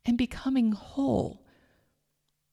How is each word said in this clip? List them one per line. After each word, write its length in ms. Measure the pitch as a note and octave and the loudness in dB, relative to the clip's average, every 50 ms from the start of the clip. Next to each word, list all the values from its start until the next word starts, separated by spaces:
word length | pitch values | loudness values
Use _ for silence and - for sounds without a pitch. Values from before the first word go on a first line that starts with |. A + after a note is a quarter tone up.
| - | -2
and 100 | A#3+ A#3+ | 0 0
becoming 560 | A#3+ B3 A#3 - - - C4+ C4+ C4 A#3 A3 | 0 0 -2 -4 -6 -4 0 2 4 4 2
whole. 720 | G#3+ - - - - C#4 C#4 C4+ A3+ - - - - - - _ _ _ _ _ _ _ _ _ _ _ _ _ _ _ _ _ _ _ _ _ | 2 -2 -6 -8 -4 -2 0 2 2 0 0 -2 -8 -12 -20 _ _ _ _ _ _ _ _ _ _ _ _ _ _ _ _ _ _ _ _ _